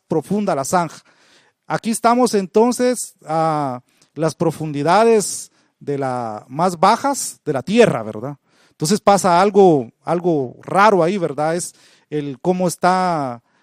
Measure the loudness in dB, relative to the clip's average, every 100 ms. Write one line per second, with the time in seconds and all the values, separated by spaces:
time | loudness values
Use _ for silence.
0 | -4 -4 -2 -2 -2 -2 0 -2 -2 -8
1 | _ _ _ _ _ _ -8 -6 -4 0
2 | 2 2 2 0 0 2 2 2 -2 -2
3 | -8 _ -6 -2 0 0 -4 -6 _ _
4 | _ -4 -4 0 -2 -2 -8 -2 2 4
5 | 4 2 0 -10 -14 _ _ _ -8 -6
6 | -4 -6 -8 -10 -12 -4 -2 2 2 2
7 | -2 -4 -8 -10 -6 -6 0 4 4 2
8 | -6 -10 -12 -14 _ _ _ -8 -2 0
9 | 2 2 4 4 4 6 6 4 -2 _
10 | -6 -4 -2 -2 -4 -10 -4 2 4 4
11 | 0 -2 -4 -4 -4 -4 -8 _ _ _
12 | -10 -8 -8 -6 -4 0 -2 0 0 0
13 | 0 -2 -6 -10 _ _